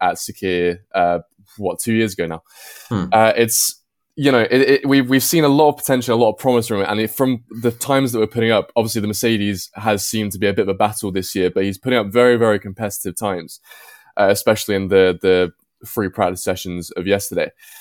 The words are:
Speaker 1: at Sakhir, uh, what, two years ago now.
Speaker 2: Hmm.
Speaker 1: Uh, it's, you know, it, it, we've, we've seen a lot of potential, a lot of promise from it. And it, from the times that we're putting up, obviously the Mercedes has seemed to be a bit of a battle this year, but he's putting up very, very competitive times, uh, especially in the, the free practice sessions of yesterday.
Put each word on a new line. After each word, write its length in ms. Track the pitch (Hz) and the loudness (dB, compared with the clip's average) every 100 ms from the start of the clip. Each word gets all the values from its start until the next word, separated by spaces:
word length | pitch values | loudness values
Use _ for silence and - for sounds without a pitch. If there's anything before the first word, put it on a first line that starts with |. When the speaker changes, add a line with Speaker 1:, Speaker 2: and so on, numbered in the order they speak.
Speaker 1:
at 160 | 90 87 | -2 -2
Sakhir, 640 | - - 95 90 87 90 _ | -8 -6 -4 0 -2 -4 _
uh, 260 | 95 87 87 - _ _ - | -2 0 -2 -6 _ _ -8
what, 220 | 95 85 | -8 -6
two 160 | 117 | -2
years 180 | 110 110 | 0 0
ago 140 | 92 82 | -2 -6
now. 160 | 82 _ - - - - | -8 _ -20 -20 -18 -6
Speaker 2:
Hmm. 160 | 104 90 | -4 0
Speaker 1:
Uh, 220 | 110 110 | 4 4
it's, 460 | 110 117 - - - _ _ _ | 4 0 0 -4 -6 _ _ _
you 160 | - 139 | -2 2
know, 100 | 127 | 2
it, 120 | - | 4
it, 340 | 127 131 139 139 | 4 4 2 4
we've, 220 | 139 123 | 2 4
we've 140 | 135 | 2
seen 220 | - 170 | 2 2
a 40 | 147 | 4
lot 220 | 143 151 | 4 4
of 80 | 147 | 2
potential, 360 | - 127 117 | 0 0 2
a 60 | 117 | 2
lot 100 | 113 | 2
of 60 | 104 | 0
promise 300 | 131 120 113 | 0 0 0
from 140 | 104 | -2
it. 60 | 98 | -2
And 100 | 104 | -2
it, 80 | 110 | -2
from 360 | - 131 120 - 113 | -2 -2 -2 -8 -4
the 80 | 120 | -4
times 420 | 117 - 135 131 | -2 0 0 0
that 60 | 117 | 0
we're 80 | 107 | -2
putting 240 | 120 113 | 0 2
up, 200 | 107 - 117 | 2 0 -2
obviously 240 | 110 113 | -2 -2
the 60 | 104 | -4
Mercedes 640 | 104 117 110 101 95 - | -2 0 0 0 -4 -8
has 300 | - 110 104 | -6 -2 0
seemed 280 | - 110 104 | -2 -4 -4
to 60 | 95 | -2
be 80 | 101 | -2
a 60 | |
bit 160 | 107 98 | 0 0
of 0 | |
a 60 | |
battle 360 | 95 104 - 104 | 0 -2 -2 -6
this 240 | 92 92 | -6 -4
year, 160 | 98 90 | -2 0
but 140 | 98 | 0
he's 140 | 98 95 | -2 -4
putting 200 | 127 123 | -2 -2
up 100 | 101 | 0
very, 280 | 117 123 117 | 4 4 4
very 220 | 113 104 | 2 0
competitive 580 | 98 95 104 - 95 - | -4 -8 -8 -8 -10 -6
times, 420 | 104 90 80 - - - - - _ - | -4 -4 -8 -18 -20 -20 -20 -20 _ 0
uh, 100 | 98 | 2
especially 460 | 101 - 107 - | 2 2 0 0
in 140 | 98 95 | -4 2
the, 300 | 98 92 87 | 4 4 2
the 300 | 95 90 87 - _ _ - | 2 2 0 -4 _ _ -10
free 240 | - 95 | -6 -4
practice 340 | 110 92 92 | -2 -2 -2
sessions 460 | 101 92 92 87 85 | -6 -6 -6 -10 -10
of 160 | 92 90 | -6 -2
yesterday. 440 | 101 - 85 78 - - - | -2 -2 -4 -4 -8 -20 -20